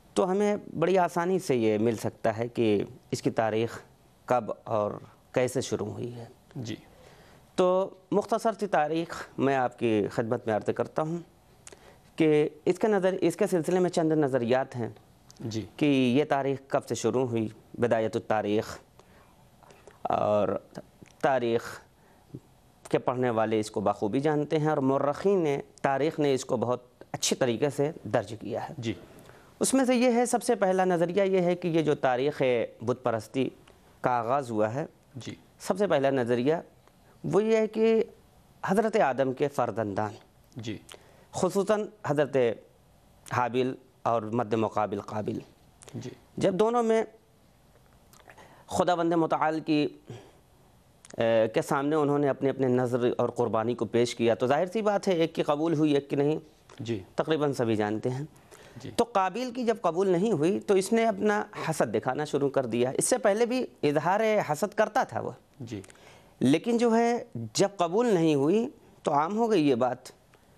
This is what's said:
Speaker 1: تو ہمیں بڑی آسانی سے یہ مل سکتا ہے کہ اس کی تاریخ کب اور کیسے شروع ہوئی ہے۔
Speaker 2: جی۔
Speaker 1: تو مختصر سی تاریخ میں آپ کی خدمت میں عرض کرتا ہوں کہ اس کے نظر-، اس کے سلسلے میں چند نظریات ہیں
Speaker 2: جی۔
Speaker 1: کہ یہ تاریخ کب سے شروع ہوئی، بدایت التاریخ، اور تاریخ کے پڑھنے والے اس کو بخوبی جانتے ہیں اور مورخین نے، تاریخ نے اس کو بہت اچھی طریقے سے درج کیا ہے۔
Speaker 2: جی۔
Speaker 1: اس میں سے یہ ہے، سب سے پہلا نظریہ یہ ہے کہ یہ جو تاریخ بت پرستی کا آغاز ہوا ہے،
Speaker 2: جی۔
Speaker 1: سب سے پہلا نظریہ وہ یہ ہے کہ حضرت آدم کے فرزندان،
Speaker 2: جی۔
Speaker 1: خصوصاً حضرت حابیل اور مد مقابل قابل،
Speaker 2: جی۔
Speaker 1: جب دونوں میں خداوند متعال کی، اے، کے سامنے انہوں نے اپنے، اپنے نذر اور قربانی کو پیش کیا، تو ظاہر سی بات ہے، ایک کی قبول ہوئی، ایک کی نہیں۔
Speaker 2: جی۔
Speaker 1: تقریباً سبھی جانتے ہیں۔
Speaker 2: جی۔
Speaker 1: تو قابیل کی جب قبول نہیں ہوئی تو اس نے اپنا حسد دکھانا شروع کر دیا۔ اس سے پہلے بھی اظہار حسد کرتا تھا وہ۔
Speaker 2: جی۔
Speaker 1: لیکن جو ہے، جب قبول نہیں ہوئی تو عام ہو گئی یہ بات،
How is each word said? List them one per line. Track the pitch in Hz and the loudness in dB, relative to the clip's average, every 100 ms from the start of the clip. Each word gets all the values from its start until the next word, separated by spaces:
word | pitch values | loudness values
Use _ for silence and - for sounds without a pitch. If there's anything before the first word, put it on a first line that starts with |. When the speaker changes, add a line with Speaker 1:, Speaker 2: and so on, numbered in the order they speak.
| _ | _
Speaker 1:
تو | - 190 | -2 0
ہمیں | 190 208 208 - - | 2 0 -2 -6 -4
بڑی | 165 190 | 2 2
آسانی | 175 175 170 185 | 2 0 0 -2
سے | - 127 | 0 0
یہ | 110 107 | 2 2
مل | 113 107 | 0 0
سکتا | 110 - 113 107 | -6 -4 -4 -2
ہے | 120 | -6
کہ | 123 113 101 90 - - | 0 2 2 -2 -10 -10
اس | 127 | -4
کی | 139 | -2
تاریخ | 117 110 107 113 - - _ _ _ | 0 0 0 -4 -6 -18 _ _ _
کب | - 123 104 - | -2 -2 -2 -10
اور | - 110 104 104 - - _ | -4 -2 -2 -4 -14 -20 _
کیسے | - 127 135 | -2 0 -2
شروع | - 104 104 | -4 -4 -6
ہوئی | 104 120 | -8 -10
ہے۔ | 120 113 - _ - | -12 -16 -20 _ -12
Speaker 2:
جی۔ | 117 110 - - - - - - _ | -10 -12 -14 -20 -20 -20 -20 -20 _
Speaker 1:
تو | - 180 185 190 - _ | 0 2 2 0 -8 _
مختصر | 190 208 226 233 196 | -2 0 0 0 -2
سی | 202 | 0
تاریخ | 175 151 165 170 - - - | 0 0 -2 -4 -8 -12 -2
میں | 131 135 | 0 2
آپ | 123 - | 0 0
کی | 120 110 98 | 2 2 2
خدمت | - 113 120 113 | -2 -2 -2 0
میں | 104 | -2
عرض | 107 110 | 0 -2
کرتا | 117 - | -2 -2
ہوں | 156 170 165 _ _ - - - - - - - | -4 -6 -10 _ _ -20 -20 -20 -20 -20 -20 0
کہ | 160 151 151 - | 4 4 2 0
اس | - 180 | -2 0
کے | 226 | 2
نظر-، | 208 185 185 | 2 0 0
اس | 170 170 | 0 0
کے | 202 | 0
سلسلے | 180 156 180 | 0 0 2
میں | 180 | 2
چند | 175 160 | 2 2
نظریات | 156 143 131 120 127 135 127 | 2 2 0 2 0 0 -6
ہیں | 113 113 - - - - | -8 -10 -20 -20 -20 -14
Speaker 2:
جی۔ | 123 107 95 - | -8 -6 -8 -2
Speaker 1:
کہ | 147 | 2
یہ | 135 127 123 | 4 2 2
تاریخ | 147 139 139 135 - | 2 0 -2 -4 -2
کب | 139 - | -4 -2
سے | |
شروع | 117 117 117 131 | -2 0 0 0
ہوئی، | 117 107 - - | -2 -4 -8 -18
بدایت | - 117 113 110 113 | -4 0 2 0 -4
التاریخ، | - 107 104 107 110 - - _ - - - _ - _ - - - - | -2 -2 2 0 -2 -10 -18 _ -20 -20 -20 _ -20 _ -20 -20 -20 -4
اور | - - - 104 95 98 - - - _ - - | 0 2 4 2 2 -2 -6 -18 -18 _ -20 -2
تاریخ | 151 131 120 113 - - - _ _ _ _ - - _ _ _ - | 0 2 2 0 -2 -14 -18 _ _ _ _ -18 -18 _ _ _ -4
کے | 147 | -2
پڑھنے | - 127 127 | 0 0 0
والے | 113 110 110 | 2 2 0
اس | 107 | -2
کو | - | -2
بخوبی | 101 - 107 120 | 0 0 -2 0
جانتے | 151 151 147 160 | 0 0 0 0
ہیں | 151 | 0
اور | 151 | 0
مورخین | 131 139 139 143 196 196 | 0 0 0 -2 0 2
نے، | 156 139 - - | 2 -2 -6 -4
تاریخ | 143 135 151 156 | -2 0 -2 0
نے | 143 | 0
اس | 131 | 0
کو | - 123 | 0 -2
بہت | 117 123 - _ - | 0 -2 -6 _ -14
اچھی | - - - | -6 -2 0
طریقے | 127 113 143 | 0 2 0
سے | 127 143 170 | 0 -2 -4
درج | - 117 101 110 | -4 -2 -2 -10
کیا | 104 110 - | -8 -8 -8
ہے۔ | - | -8
Speaker 2:
جی۔ | 113 101 - - - - - - | -6 -6 -10 -20 -20 -20 -20 -4
Speaker 1:
اس | - | 0
میں | 262 | 2
سے | 247 254 | 2 2
یہ | 254 | 4
ہے، | 233 247 | 2 2
سب | 240 | 0
سے | - | 0
پہلا | 233 196 185 | 0 2 2
نظریہ | 185 175 170 175 | 2 2 0 0
یہ | 196 190 | 2 2
ہے | 175 180 | 2 0
کہ | 180 | 0
یہ | 160 | 0
جو | 151 | 0
تاریخ | 139 135 123 139 143 131 120 101 - | 0 0 0 0 0 0 2 -2 -6
بت | 110 - | -4 -2
پرستی | 120 113 107 131 127 - - - - - | -2 -4 -4 -4 -4 -4 -20 -20 -20 -4
کا | 131 | -2
آغاز | 123 113 139 127 | 0 0 -2 -2
ہوا | 107 107 | 0 0
ہے، | 127 165 - _ 127 | 0 -8 -12 _ -16
Speaker 2:
جی۔ | 113 104 - _ | -14 -16 -20 _
Speaker 1:
سب | - 190 | -6 -2
سے | 202 | 2
پہلا | 156 135 | 2 2
نظریہ | 135 117 120 127 165 - _ _ _ - - | 2 2 2 2 -2 -4 _ _ _ -20 -12
وہ | 151 170 | -2 0
یہ | 220 220 | 2 2
ہے | 220 | 0
کہ | 220 220 226 - - _ _ _ _ - | 2 2 2 0 -6 _ _ _ _ -2
حضرت | 190 220 220 | 0 2 2
آدم | 151 127 131 | 2 2 0
کے | 127 143 | 0 -2
فرزندان، | - 117 107 107 101 107 107 - _ _ 127 | 0 -2 -2 -4 -2 -4 -6 -20 _ _ -14
Speaker 2:
جی۔ | 110 101 - - - - - | -10 -10 -14 -20 -20 -20 -16
Speaker 1:
خصوصاً | - 185 196 190 214 214 - - | -4 -2 0 0 -2 -2 -10 -4
حضرت | 147 139 135 120 104 - _ _ _ _ _ - | 0 0 2 0 0 -12 _ _ _ _ _ -6
حابیل | 123 123 120 127 - - _ | -2 0 0 -2 -4 -14 _
اور | 120 117 | -2 -2
مد | 107 117 113 | -2 -4 0
مقابل | 113 107 - 107 101 | 0 0 0 -2 -4
قابل، | - 107 101 - - _ - _ - | -8 -6 -6 -8 -10 _ -20 _ -16
Speaker 2:
جی۔ | 117 123 - _ - | -14 -14 -16 _ -2
Speaker 1:
جب | 170 | -2
دونوں | 180 214 240 | 2 2 2
میں | 226 226 - - _ _ _ _ _ _ _ _ _ - - - - - - | 2 0 0 -8 _ _ _ _ _ _ _ _ _ -20 -20 -20 -20 -20 -10
خداوند | - 175 175 170 | 0 2 2 2
متعال | 170 160 151 156 160 | 2 2 2 0 -2
کی، | 147 151 147 - - 117 - - _ _ _ _ _ _ - - | 0 2 2 -4 -16 -18 -18 -20 _ _ _ _ _ _ -20 -2
اے، | 117 113 113 | 2 4 2
کے | 156 | 0
سامنے | 151 147 143 156 | -2 -2 0 0
انہوں | 143 143 | 2 2
نے | 143 | 0
اپنے، | 131 139 | 0 -2
اپنے | 131 131 | 0 2
نذر | 123 127 123 120 - | 2 2 0 0 0
اور | 120 | -2
قربانی | 113 120 110 110 | 0 0 0 -2
کو | 120 | -4
پیش | 110 117 120 | -2 0 0
کیا، | - 117 | 0 0
تو | 110 127 | 2 2
ظاہر | 143 180 | 0 0
سی | 226 | -2
بات | 208 202 196 | -2 0 0
ہے، | |
ایک | 175 160 | 0 0
کی | 160 | -2
قبول | 160 147 165 | -2 0 0
ہوئی، | 151 156 | 2 2
ایک | 143 143 | 2 0
کی | 147 | -2
نہیں۔ | 143 156 - _ _ - | 0 -2 -8 _ _ -14
Speaker 2:
جی۔ | 113 110 90 | -6 -6 -6
Speaker 1:
تقریباً | - 151 156 147 | -4 -2 0 0
سبھی | 127 113 107 | 0 0 2
جانتے | 104 107 123 | 0 -2 -4
ہیں۔ | 127 151 - - - - 120 | -6 -10 -16 -20 -20 -20 -18
Speaker 2:
جی۔ | 113 107 | -12 -4
Speaker 1:
تو | |
قابیل | 233 196 185 185 254 | 0 2 0 -2 -6
کی | 240 | -4
جب | 226 214 | -2 0
قبول | 180 165 196 | 0 2 2
نہیں | 175 220 | 2 2
ہوئی | 180 160 214 | 2 2 0
تو | 214 | 2
اس | 196 190 | 2 4
نے | 226 226 | 2 2
اپنا | 196 208 208 - - 151 | 0 0 0 -2 -8 -6
حسد | 156 143 | 0 0
دکھانا | 107 131 135 | 0 -2 -4
شروع | 147 143 139 | -2 0 0
کر | 139 127 | 0 0
دیا۔ | 117 127 | 0 0
اس | 139 | 0
سے | - 254 | 0 2
پہلے | 220 202 226 | 2 2 0
بھی | 254 240 - | 0 -4 -2
اظہار | 147 147 151 202 220 214 160 | 0 0 0 0 2 0 0
حسد | - 202 | -2 -4
کرتا | - 214 269 | -2 0 0
تھا | 226 110 | -2 -4
وہ۔ | 110 123 _ _ | -6 -10 _ _
Speaker 2:
جی۔ | 117 104 - - - - - _ | -12 -12 -12 -20 -20 -20 -20 _
Speaker 1:
لیکن | - 165 170 233 | 2 2 2 0
جو | 240 226 | 2 2
ہے، | 233 240 - 120 113 | 2 0 -6 -10 -8
جب | - 196 196 | 0 0 0
قبول | 170 190 247 | 0 2 2
نہیں | 185 165 | 4 4
ہوئی | 147 143 208 247 - - - | 4 2 2 0 -8 -20 -8
تو | - | -2
عام | 143 160 208 | 0 0 0
ہو | 233 | 2
گئی | 208 147 | 4 4
یہ | |
بات، | 120 123 123 - - _ _ _ | 2 0 -2 -12 -20 _ _ _